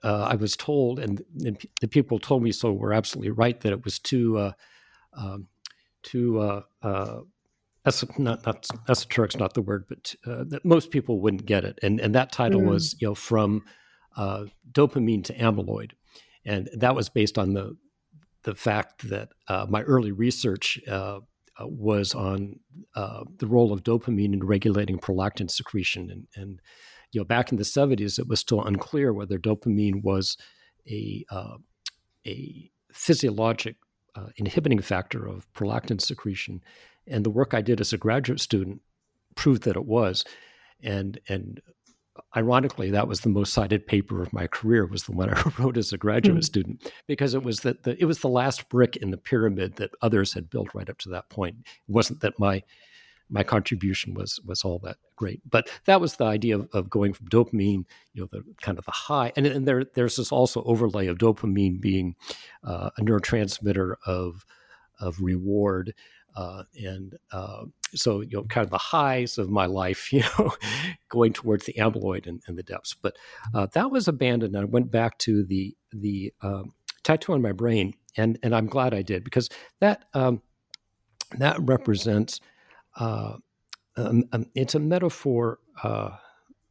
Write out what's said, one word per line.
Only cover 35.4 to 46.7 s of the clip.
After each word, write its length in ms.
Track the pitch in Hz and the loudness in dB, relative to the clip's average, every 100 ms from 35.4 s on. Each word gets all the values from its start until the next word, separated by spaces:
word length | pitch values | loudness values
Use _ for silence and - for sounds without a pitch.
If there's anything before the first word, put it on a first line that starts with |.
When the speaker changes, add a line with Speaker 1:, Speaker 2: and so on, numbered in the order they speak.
| - | -16
Speaker 1:
prolactin 480 | - 101 113 - 101 | -6 -4 -2 -4 -4
secretion. 600 | - 101 104 95 - 95 - - - _ - | -4 -4 -6 -6 -8 -12 -16 -20 -20 _ -8
And 180 | 113 | -2
the 60 | 107 | 0
work 240 | 107 135 | 0 0
I 80 | 117 | 0
did 180 | 107 113 | 2 0
as 120 | 101 | 0
a 60 | 110 | -2
graduate 420 | 110 123 123 131 | 0 0 0 -4
student 400 | - 104 95 101 _ _ _ _ _ | 0 0 0 -8 _ _ _ _ _
proved 300 | - 151 123 | 0 4 4
that 120 | - 92 | 2 -2
it 100 | - | 2
was. 380 | 113 101 90 - - - _ _ _ | 2 2 0 -6 -12 -20 _ _ _
And, 360 | 117 98 98 - - | -6 -4 -4 -8 -6
and 320 | 95 98 104 - _ _ _ _ - - 113 | -6 -6 -14 -20 _ _ _ _ -20 -6 0
ironically, 540 | 113 123 131 - 95 | 4 4 2 -2 0
that 160 | 101 - | 0 2
was 120 | 101 | 0
the 80 | 113 | 2
most 240 | 98 101 | 2 2
cited 340 | - 98 104 - | 2 2 0 2
paper 360 | 101 98 95 | 0 0 -4
of 100 | 90 | -4
my 140 | 104 85 | -4 -6
career, 400 | - 110 117 90 | -2 2 4 4
was 180 | 101 | -2
the 80 | - | -4
one 180 | 92 95 | -2 0
I 120 | - 165 | 0 0
<laughs> 40 | - | 0
wrote 180 | 131 120 | 0 0
as 160 | 101 | -2
a 60 | 92 | -2
graduate 400 | 104 110 196 170 | 0 4 4 4
Speaker 2:
Mm. 60 | |
Speaker 1:
student, 480 | - 104 87 | 2 0 -2